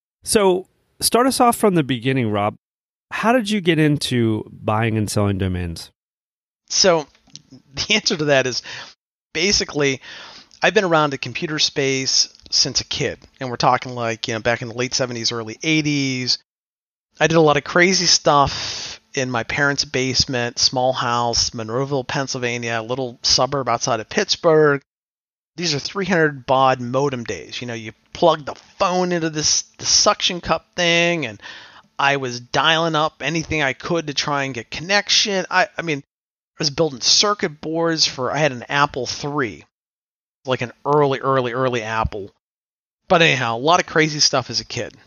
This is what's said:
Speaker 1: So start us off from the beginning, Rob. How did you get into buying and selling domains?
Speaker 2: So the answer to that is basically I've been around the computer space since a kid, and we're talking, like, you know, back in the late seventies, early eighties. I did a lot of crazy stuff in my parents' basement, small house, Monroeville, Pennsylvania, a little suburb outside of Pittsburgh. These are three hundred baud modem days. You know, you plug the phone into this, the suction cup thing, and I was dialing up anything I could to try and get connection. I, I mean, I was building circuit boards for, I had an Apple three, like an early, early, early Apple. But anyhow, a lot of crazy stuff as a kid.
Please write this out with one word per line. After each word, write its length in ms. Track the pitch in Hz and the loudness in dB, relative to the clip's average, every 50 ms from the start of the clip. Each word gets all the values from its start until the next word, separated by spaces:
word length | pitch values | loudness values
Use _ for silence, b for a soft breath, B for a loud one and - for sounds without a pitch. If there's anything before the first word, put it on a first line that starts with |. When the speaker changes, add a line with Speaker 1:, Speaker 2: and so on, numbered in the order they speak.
| _ _ _ _ - | _ _ _ _ -4
Speaker 1:
So 440 | - - 214 196 190 180 185 - _ _ _ _ _ _ - | 0 2 4 4 4 2 0 -4 _ _ _ _ _ _ -6
start 280 | - - - 226 254 | -4 0 2 2 2
us 120 | 269 240 - | 2 2 2
off 160 | 247 240 233 | 2 2 2
from 200 | - 233 208 180 | 2 2 2 2
the 80 | 165 139 | 2 0
beginning, 480 | 123 131 117 113 135 135 135 117 107 | 0 -2 -2 -2 0 0 0 0 0
Rob. 240 | 104 101 101 107 113 - _ _ _ _ _ _ _ _ _ - | 0 0 0 0 -2 -6 _ _ _ _ _ _ _ _ _ -12
How 200 | - - - 226 | -8 -2 0 2
did 180 | 247 262 208 202 | 2 2 2 0
you 120 | 214 208 | -2 0
get 160 | 165 175 160 | 2 2 4
into 680 | 151 156 147 147 - - - 127 120 113 113 107 104 - - | 4 4 4 2 2 0 0 0 2 2 2 0 -2 -4 -8
buying 460 | - - 104 107 107 107 117 113 110 | -12 -8 -2 -2 0 0 0 0 0
and 120 | 110 104 95 | 0 -2 0
selling 280 | - 107 101 101 98 | 0 0 2 2 0
domains? 540 | 92 95 92 92 90 90 85 82 - - - _ _ _ _ _ _ _ _ _ _ _ _ _ _ _ - | 0 -2 -2 -2 -2 -4 -6 -8 -10 -14 -18 _ _ _ _ _ _ _ _ _ _ _ _ _ _ _ -4
Speaker 2:
So 360 | - - - 190 170 160 139 - _ _ _ _ - - _ - | 0 2 4 4 4 4 0 -4 _ _ _ _ -20 -20 _ -20
the 420 | 131 - _ _ 135 139 - - 214 | -20 -20 _ _ -8 -6 0 2 2
answer 240 | 214 - - 202 | 2 2 0 -2
to 80 | 151 151 | 0 2
that 220 | 147 139 131 127 | 2 4 4 2
is 160 | 127 117 - B B B B B B B _ _ _ _ _ _ _ | 0 -2 -6 B B B B B B B _ _ _ _ _ _ _
basically 720 | - 160 175 202 - - 190 - - 147 143 139 135 - B B B B B B B B B B B - | -4 -2 0 0 0 0 -2 -2 -2 0 0 0 0 -2 B B B B B B B B B B B -2
I've 120 | - 180 180 | 0 2 2
been 100 | 214 196 | 2 2
around 280 | 170 165 156 151 147 | 4 4 4 2 2
the 60 | 139 - | -2 -4
computer 400 | - 127 113 - 175 151 156 143 | -8 -8 -8 -6 -6 -4 -2 -2
space 760 | - - - 143 135 135 135 131 131 123 - - - - _ _ - - | -2 -2 0 0 0 0 0 -2 -2 0 0 0 0 -2 _ _ -10 -4
since 300 | - - - 143 - - | 0 0 0 0 -2 -4
a 20 | - | -6
kid, 360 | - - - 135 104 80 - - - _ - | -6 -6 -4 -4 -4 -6 -8 -14 -20 _ -10
and 120 | 135 127 | -8 -8
we're 60 | 120 | -4
talking, 360 | - 151 131 123 123 - 127 123 | 0 2 2 2 2 0 -4 -8
like, 340 | 123 117 113 113 - - | -6 -4 -4 -4 -4 -4
you 60 | - 113 | -4 -4
know, 60 | 110 | -2
back 240 | 107 120 117 - 127 | 0 0 0 0 -4
in 60 | 113 | -8
the 40 | 110 | -6
late 220 | 123 127 127 - | -4 -4 -2 -2
seventies, 360 | - 131 123 123 117 113 - | -2 -4 -4 -4 -4 -4 -4
early 280 | 120 117 110 107 110 - | -4 -6 -8 -8 -10 -6
eighties. 800 | - 160 156 156 147 151 147 143 139 135 131 127 127 123 - - _ _ _ _ _ _ _ _ _ _ _ _ _ _ _ - | -2 0 0 2 2 0 0 0 0 -2 -2 -4 -2 -4 -4 -4 _ _ _ _ _ _ _ _ _ _ _ _ _ _ _ 0
I 80 | 156 | 2
did 80 | 156 160 | 4 6
a 60 | 170 | 6
lot 160 | 156 151 143 | 6 6 4
of 60 | 143 - | 2 0
crazy 440 | - - 175 175 190 185 180 180 | 0 2 4 4 4 4 2 2
stuff 920 | 160 - - - 165 147 143 139 123 - - - - - - - - - - _ _ - | 2 2 2 4 4 6 6 4 4 0 -6 -8 -8 -8 -10 -10 -12 -14 -16 _ _ -6
in 160 | 139 127 127 | -4 -4 -2
my 140 | 123 117 110 | -2 -4 -4
parents' 420 | - - 147 143 143 143 - - | -4 -2 0 0 0 0 -2 -4
basement, 720 | 143 - 127 131 131 120 - - - 131 120 120 120 - | -4 -2 -2 -2 0 0 -2 -2 -2 -2 -2 -4 -4 -2
small 340 | - - - 135 127 127 131 | -2 -2 0 0 0 0 0
house, 600 | 131 - 127 120 120 120 120 120 117 113 - - | 0 0 -2 0 0 0 0 0 0 -2 -2 -2
Monroeville, 560 | - 120 110 110 113 131 139 139 143 131 123 | -4 -8 -8 -4 -4 -4 -2 -2 -2 -4 -4
Pennsylvania, 720 | - - 147 135 - - 131 123 120 120 120 120 117 117 113 | -4 -4 -4 -4 -4 -6 -4 -4 -4 -4 -4 -4 -4 -4 -4
a 20 | |
little 380 | 110 113 127 135 131 120 117 - | -4 -4 -4 -4 -6 -6 -6 -4
suburb 480 | - 131 - - 127 131 143 139 123 120 | 0 2 2 2 2 0 0 -2 -2 0
outside 300 | 120 117 - 131 117 110 | -2 0 0 0 -2 -2
of 100 | 107 - | -2 -2
Pittsburgh. 720 | - 208 196 - - - - 165 156 156 151 147 139 135 _ _ _ _ _ _ _ _ _ _ _ _ _ _ - | -2 -2 0 -2 -2 0 2 4 6 6 6 4 4 0 _ _ _ _ _ _ _ _ _ _ _ _ _ _ -12
These 180 | 160 175 165 147 | -8 -4 -4 -4
are 40 | 131 | -4
three 260 | - - - 196 190 | -6 -6 -6 -4 -2
hundred 420 | 170 190 165 156 147 147 131 120 | 0 2 4 2 2 0 -2 -2
baud 340 | - 131 135 135 131 131 123 | 0 2 4 4 4 4 2
modem 420 | 123 120 127 131 143 143 131 123 113 | -2 -2 -2 0 0 0 -2 -4 -6
days. 380 | 104 98 78 58 - - - | -8 -8 -10 -10 -12 -12 -10
You 60 | 127 | -10
know, 80 | 120 117 | -8 -10
you 160 | 113 110 110 - _ _ _ - | -10 -10 -14 -16 _ _ _ -2
plug 320 | - 175 165 160 156 139 | 2 2 4 2 2 -2
the 100 | - - | -10 -12
phone 560 | - - _ _ - 202 180 180 180 185 180 | -14 -16 _ _ -2 0 0 2 2 0 0
into 180 | 175 170 160 160 | 0 0 -2 -2
this, 320 | 151 151 151 - - - - _ _ | -4 -2 0 0 0 0 -2 _ _
the 80 | - - | -8 -2
suction 560 | - - - - 208 202 - - - 185 170 | 0 2 4 4 4 2 2 0 -2 -2 -2
cup 240 | - - 160 - _ _ - | -2 -2 -2 -2 _ _ -4
thing, 520 | - 175 170 170 170 170 170 170 165 139 | 0 2 2 4 4 4 2 2 0 -4
and 120 | 113 104 - B B B B B B B B B B _ - | -6 -8 -12 B B B B B B B B B B _ 0
I 180 | 139 139 143 | 2 2 2
was 220 | 139 131 123 120 123 | 2 -2 -4 -8 -8
dialing 560 | 120 - - 143 143 160 160 160 170 165 156 | -8 -4 -2 2 4 4 4 2 2 0 0
up 260 | 151 156 156 _ - | 0 0 0 _ -4
anything 400 | 131 143 165 165 151 - 160 156 | -6 -4 -4 -4 -2 -2 -2 0
I 120 | 143 131 123 | 0 -2 -2
could 340 | - - - 175 165 151 | -4 -4 -4 -2 -2 -2
to 80 | 147 135 | -4 -4
try 300 | - - 151 143 139 135 | -4 -2 -2 -2 -2 -2
and 100 | 135 123 | -4 -6
get 160 | 117 110 - | -8 -10 -10
connection. 720 | - - 156 185 202 202 196 - - - - 214 196 185 170 - | -10 -10 -4 -2 -2 0 0 2 0 0 2 0 0 -2 -2 0
I, 160 | 175 185 165 - - | 2 2 2 2 -2
I 60 | - 170 | -6 -4
mean, 160 | 165 147 139 | -4 -4 -6
I 580 | - _ _ _ _ _ _ _ _ _ _ | -6 _ _ _ _ _ _ _ _ _ _
was 140 | - 160 147 | -4 -4 -4
building 300 | 135 165 165 151 131 113 | 0 0 -2 -2 -2 -2
circuit 600 | - - - - 220 208 208 - 202 170 147 - | 0 2 2 4 2 2 0 0 -2 -6 -6 -6
boards 460 | - 156 160 165 165 165 160 156 - | -8 -6 -2 -2 0 0 0 0 -2
for, 240 | - - 135 127 110 | -2 -2 -4 -4 -2
I 60 | - | 0
had 160 | 143 156 143 127 | 0 0 0 -2
an 120 | 117 110 - | -4 -8 -4
Apple 360 | 143 143 143 147 - 135 120 | 0 0 0 0 -2 -4 -6
three, 600 | - - - - 143 143 147 127 104 80 - - _ _ _ _ _ _ _ _ _ _ _ _ _ _ _ - | -6 -8 -8 -6 -6 -4 -2 -4 -4 -6 -12 -18 _ _ _ _ _ _ _ _ _ _ _ _ _ _ _ -4
like 160 | 131 127 - | -4 -4 -2
an 100 | 123 113 - _ - | -4 -8 -10 _ -2
early, 360 | 139 147 151 147 139 135 120 | 0 2 4 4 2 0 -2
early, 340 | 131 135 135 135 123 120 117 | -2 0 0 0 0 0 -2
early 300 | 131 131 127 123 117 107 | -2 -2 0 -2 -2 -4
Apple. 480 | 110 113 110 110 - 107 104 98 101 _ _ _ _ _ _ _ _ _ _ _ _ _ _ _ | -2 -2 -2 -2 -2 -4 -8 -12 -12 _ _ _ _ _ _ _ _ _ _ _ _ _ _ _
But 160 | - 185 165 165 | 2 4 6 6
anyhow, 340 | 151 139 131 127 117 113 | 4 4 2 0 -2 -2
a 0 | |
lot 220 | 117 135 160 175 185 | 0 2 4 4 4
of 80 | 175 | 2
crazy 320 | - - 165 156 151 151 147 | 0 0 0 2 2 2 2
stuff 320 | - - - 131 - - | 0 2 2 0 -2 -2
as 80 | 117 110 | -6 -8
a 60 | 113 | -8
kid. 280 | - - 117 101 76 - - _ | -8 -8 -8 -8 -8 -10 -18 _